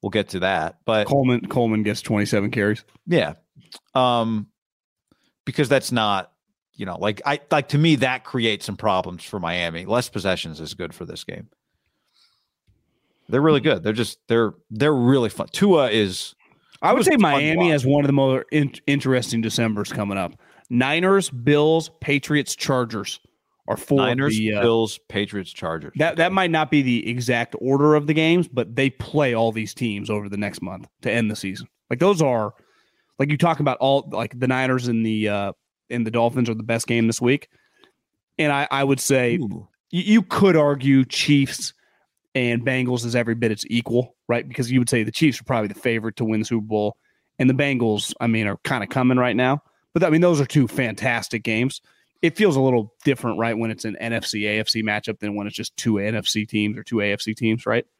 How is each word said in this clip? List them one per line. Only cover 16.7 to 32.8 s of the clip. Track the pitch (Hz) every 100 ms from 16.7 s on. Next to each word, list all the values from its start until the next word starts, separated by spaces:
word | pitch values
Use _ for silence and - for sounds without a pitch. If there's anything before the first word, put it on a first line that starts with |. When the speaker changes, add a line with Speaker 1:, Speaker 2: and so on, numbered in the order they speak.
| -
Speaker 2:
I | 165
would | 254
Speaker 1:
Tua's | 285
Speaker 2:
say |
Speaker 1:
fun | 294
to | 175 139
Speaker 2:
Miami | 151 165 175
Speaker 1:
watch. |
Speaker 2:
has | 151 127
one | 143 143
of |
the |
more | 139 135 131 -
in-, | 151 143 - -
interesting | 143 131 127 120 117
Decembers | 110 - 113 104 101
coming | - 101 98
up. | 87 - _ _ _
Niners, | 120 131 160 185 196 185
Bills, | 127 120 147 151 160 156 _
Patriots, | - 143 - 151 131 -
Chargers | - 131 120 113 101 - _ _ _ _ -
are | 113
four | - 143
of | 107
Speaker 1:
Niners, | 123 139 110
Speaker 2:
the, | 110
uh, | 104
Speaker 1:
Bills, | 117 113 110 - _
Patriots, | 107 101 104 90
Chargers. | - 87 82 73 -
Speaker 2:
That, | 160 160
that | 170
might | 190 180
not | 165 156
be | 151
the | 131 120 -
exact | 120 120 120 117 -
order | 127 139 147
of | 151 147
the | 156
games, | 160 175 170
but | 123 113 120
they | 135
play | - - 151 139 117
all | 113
these | 110 107 -
teams | 120 101 -
over | 104 104
the | 101
next | 101 -
month | 92 95 - _
to | 123
end | 113 110
the | 107
season. | 98 95 - _ _
Like, | 123
those | 185 196
are, | 151 120 107 - _ _